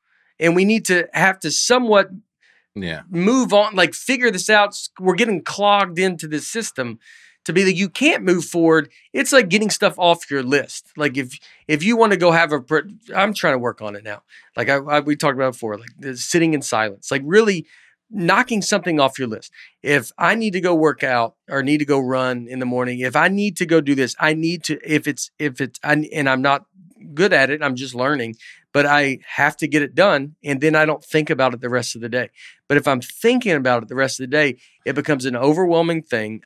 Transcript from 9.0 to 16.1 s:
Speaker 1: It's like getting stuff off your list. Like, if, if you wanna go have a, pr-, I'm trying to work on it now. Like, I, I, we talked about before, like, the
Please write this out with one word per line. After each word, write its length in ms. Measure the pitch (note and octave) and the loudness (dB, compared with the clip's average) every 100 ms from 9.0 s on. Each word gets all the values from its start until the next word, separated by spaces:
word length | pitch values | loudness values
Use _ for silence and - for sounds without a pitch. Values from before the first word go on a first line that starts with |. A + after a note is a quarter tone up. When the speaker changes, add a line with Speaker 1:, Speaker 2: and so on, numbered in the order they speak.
| _ | _
Speaker 1:
It's 200 | B3 C#4 | -4 2
like 160 | C#4 G3+ | 2 4
getting 200 | G#3 G#3+ | 2 0
stuff 280 | - G3 E3+ | 0 0 2
off 320 | F3 E3+ - | 2 2 0
your 120 | C#3 | -6
list. 480 | B2+ C#3 B2 - - - | 0 0 0 -10 -16 -4
Like, 200 | D3 C3 | -4 -2
if, 220 | B2+ - - _ - | -8 -12 -20 _ -4
if 140 | D3+ | -2
you 140 | F3+ A#3 | 0 2
wanna 200 | A3+ F#3+ | 4 4
go 140 | F3 | 4
have 220 | E3 E3 | 4 2
a, 80 | D3 | 0
pr-, 280 | B2 D#3 - - - | -2 -2 -2 -10 -8
I'm 200 | - G3+ | -2 -2
trying 200 | G3+ E3+ | 0 0
to 40 | C3 | 0
work 240 | A#2+ G#2+ | -2 -6
on 120 | G#2+ | -10
it 100 | G2+ | -12
now. 180 | G#2+ G#2 _ - _ - | -14 -16 _ -20 _ -4
Like, 120 | A#2+ | 0
I, 80 | C#3 | 0
I, 240 | C#3+ D3 | 0 0
we 160 | C#3+ D3 | 0 -2
talked 180 | D3+ B2+ | -2 0
about 160 | C3 | -2
before, 240 | B2 A2+ G#2 | -4 -8 -10
like, 140 | A#2 - | -12 -16
the 180 | C#3 | -12